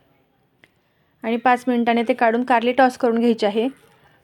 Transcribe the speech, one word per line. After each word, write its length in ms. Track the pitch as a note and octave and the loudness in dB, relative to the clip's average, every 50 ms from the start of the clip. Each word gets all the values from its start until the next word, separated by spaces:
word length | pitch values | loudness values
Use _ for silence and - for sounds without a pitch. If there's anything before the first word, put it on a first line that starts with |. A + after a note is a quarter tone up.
| _ _ _ _ _ _ _ _ _ _ _ _ _ _ _ _ _ _ _ _ _ _ _ _ - | _ _ _ _ _ _ _ _ _ _ _ _ _ _ _ _ _ _ _ _ _ _ _ _ -8
आणि 120 | A3+ A3+ | -6 -6
पाच 280 | A#3+ - C4 B3 B3 B3 | 0 2 2 0 2 0
मिनिटांनी 360 | - B3 A#3+ A#3 A#3 A#3 A#3 A#3 A3+ | -2 -2 0 0 0 0 0 0 -2
ते 60 | C4 | -2
काढून 280 | - B3 A3+ A3 A#3 B3 | 0 2 0 0 0 0
कारली 280 | B3 B3+ A#3 A3+ A#3+ B3 | 0 0 0 0 0 2
टॉस 240 | B3 C4+ B3+ B3 - | 2 2 2 2 0
करून 200 | - A#3+ A3+ A#3 | -2 -2 0 0
घ्यायची 280 | A#3 A#3+ A3+ A3+ - | 0 0 0 0 -2
आहे. 200 | G3+ G3+ A3+ A3 C4+ C4+ - _ _ _ _ _ _ _ _ | -2 -2 -2 -4 -4 -6 -10 _ _ _ _ _ _ _ _